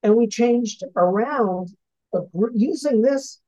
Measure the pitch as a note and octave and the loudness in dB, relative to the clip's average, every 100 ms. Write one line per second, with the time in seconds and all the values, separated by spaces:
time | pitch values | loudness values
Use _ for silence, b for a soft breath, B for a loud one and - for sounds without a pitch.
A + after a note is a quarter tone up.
0 | G#3+ A3 A3+ - A#3+ A#3+ A#3 - F3+ - | 4 2 2 0 0 2 -2 -8 -10 0
1 | F3+ G3 A#3+ D4 G#3+ F#3 F3+ - _ _ | 2 2 -2 -2 -2 -2 -8 -14 _ _
2 | _ F3+ - E3 A3+ A#3+ B3 D#4 D4 A#3 | _ -8 -6 -4 -2 0 -2 0 0 2
3 | A#3+ C#4 C4+ - | 2 0 -6 -20